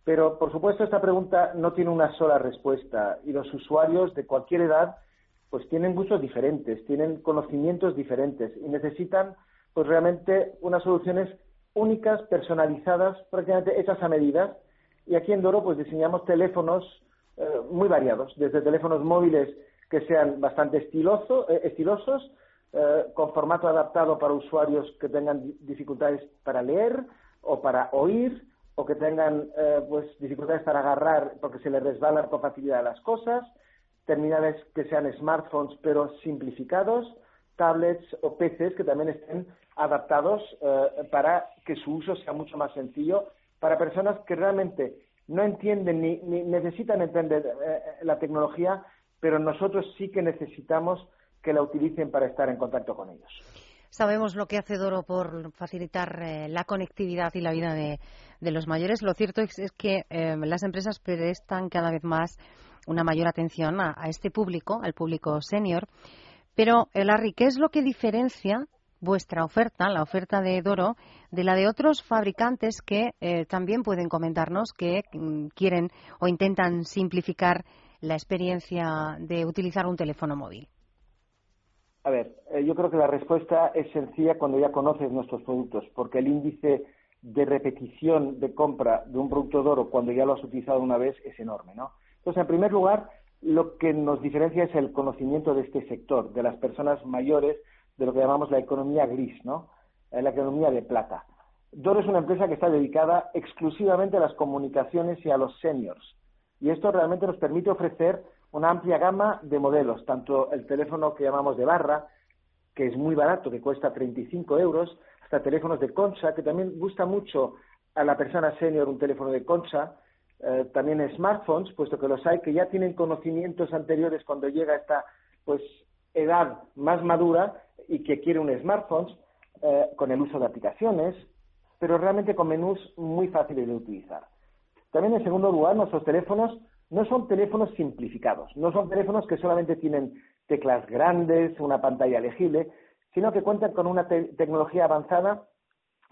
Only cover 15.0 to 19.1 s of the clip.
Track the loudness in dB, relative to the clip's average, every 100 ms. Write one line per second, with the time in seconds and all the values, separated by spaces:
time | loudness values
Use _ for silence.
15 | 0 0 2 2 4 4 2 -2 -2 0
16 | 0 0 2 2 2 2 0 0 -4 -20
17 | _ _ _ -8 -4 -4 -2 2 4 4
18 | 4 0 -2 -2 0 2 2 2 2 0
19 | 2